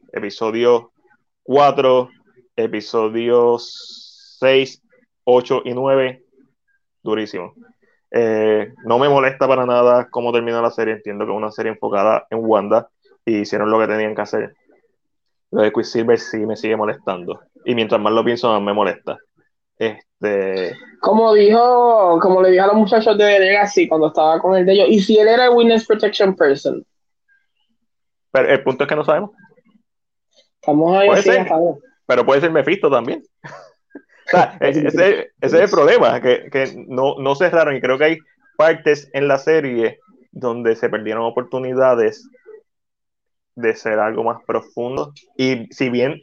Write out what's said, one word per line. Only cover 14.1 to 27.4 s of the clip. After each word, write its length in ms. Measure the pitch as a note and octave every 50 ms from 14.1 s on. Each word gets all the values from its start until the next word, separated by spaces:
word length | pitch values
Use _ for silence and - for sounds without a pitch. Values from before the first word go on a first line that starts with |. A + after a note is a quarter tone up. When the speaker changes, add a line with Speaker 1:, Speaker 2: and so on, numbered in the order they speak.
| A2
Speaker 1:
que 60 | G#2
hacer. 340 | G#2 - - A2 A2 - _ _ _ _ _ _ _ _ _ _ _ _ _ _ _ _ _ _ _ -
Lo 100 | - -
de 100 | G#2+ G#2+
Quicksilver 480 | - A#2 A2 - - A#2 A2+ A#2+ A#2 A2+
sí 260 | - - - A2 G#2+
me 100 | A2 G#2+
sigue 200 | - - G#2+ A2
molestando. 640 | G#2+ G#2+ G#2+ G#2 - - - F#2 F2+ F2 F#2 E2+ - _ _ _ _ -
Y 100 | - B2
mientras 240 | A#2 A2 G#2+ A#2 G#2
más 140 | G#2 G#2+ A2
lo 100 | A#2 G#2+
pienso, 280 | A#2+ A#2 A2+ - A#2
más 100 | A2 G2+
me 120 | G2+ G2+ G2+
molesta. 440 | G#2 G2+ F#2 E2+ - - - - - _ _ _ _ _ _ _ _ _ _ _
Este 1000 | - A2+ A2 G#2 - _ _ _ - G2+ G#2 G2+ G2 F#2+ F#2+ F#2+ F#2+ F#2 F2 - - - - _ -
Speaker 2:
Como 340 | - F#3+ G#3 A3+ A3+ A3 G#3+
dijo, 840 | G#3 G3+ G3+ A3 A#3 A#3+ B3 B3 A#3+ A#3+ A#3+ A3+ G#3+ F#3+ F3 E3+ E3
como 200 | E3+ F#3+ F#3 F#3
le 80 | F#3 F#3
dije 100 | F#3 F3+
a 80 | G3
los 80 | G3+ G#3
muchachos 420 | A3 G#3+ G3 A#3+ A3 A3 A3+ G#3
de 80 | G3+ G#3
The 140 | G#3 G3+ G3
Legacy 480 | F#3+ F#3+ G3+ G#3 G#3 G3 - F#3+ E3+
cuando 200 | - D#3+ D#3 D3+
estaba 320 | D#3 - E3 D#3 D#3 D#3+ E3
con 160 | E3+ F#3 F#3+
el 100 | F#3 F3+
de 80 | F#3+ G3
ellos, 140 | G3+ F#3 -
¿y 100 | A3 G3+
si 180 | F#3+ A3 G#3+
él 120 | G#3+ G#3 A3
era 160 | A#3 B3 B3+
el 60 | B3
Witness 340 | A#3+ A#3+ A#3 A3+ A3+ A3 -
Protection 480 | - G#3+ G#3+ A3 G3+ - - G#3 G3 F#3+
Person? 500 | - E3 C#3 C3+ - - C#3 B2 - - _ _ _ _ _ _ _ _ _ _ _